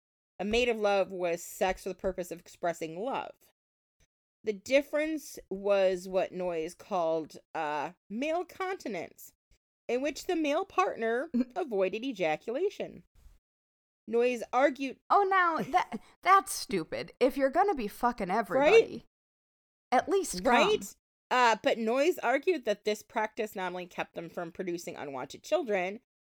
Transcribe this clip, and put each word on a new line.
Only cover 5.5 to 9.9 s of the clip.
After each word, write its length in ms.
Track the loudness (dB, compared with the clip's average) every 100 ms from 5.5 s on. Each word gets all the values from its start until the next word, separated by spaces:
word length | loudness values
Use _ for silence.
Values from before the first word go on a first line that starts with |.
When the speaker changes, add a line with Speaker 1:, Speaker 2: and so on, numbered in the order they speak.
| -4 0 4 4 0 -2
Speaker 1:
what 240 | -4 -2
Noyes 400 | -4 -4 -4 -6
called, 640 | -10 -6 -2 0 -2 -4 -14 -12 -6
uh, 360 | -4 -4 -6 -10 -12
male 340 | -6 -4 -4
continence, 880 | -6 -8 -6 -6 -6 -8 -8 -14 -20 _ _ _ _ _
in 140 | -4